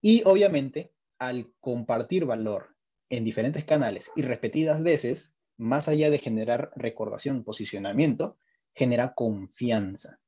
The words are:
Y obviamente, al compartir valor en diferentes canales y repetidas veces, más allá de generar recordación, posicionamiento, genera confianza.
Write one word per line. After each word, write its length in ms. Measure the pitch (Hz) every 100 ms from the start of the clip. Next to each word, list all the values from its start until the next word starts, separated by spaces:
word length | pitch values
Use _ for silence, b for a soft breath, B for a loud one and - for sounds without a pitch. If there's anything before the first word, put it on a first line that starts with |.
Y 200 | 208 233
obviamente, 680 | 190 190 202 151 139 151 - _ _ _
al 340 | 127 123 113 _
compartir 640 | - 120 113 117 117 185 151
valor 500 | 113 110 98 - _ _ _ _
en 160 | 123
diferentes 400 | 110 107 110 151
canales 460 | - 151 120 98 - -
y 60 |
repetidas 600 | 127 120 113 151 160 151
veces, 520 | 165 151 120 131 - _ _ _
más 300 | 113 139 147
allá 200 | 151 151
de 80 | 147
generar 520 | - 110 110 120 -
recordación, 720 | - 120 - 107 107 143 135
posicionamiento, 920 | 110 104 104 101 101 107 156 113 - - _ _ _
genera 420 | - 127 120 123
confianza. 1040 | - 117 104 95 - 123 113 98 98 - -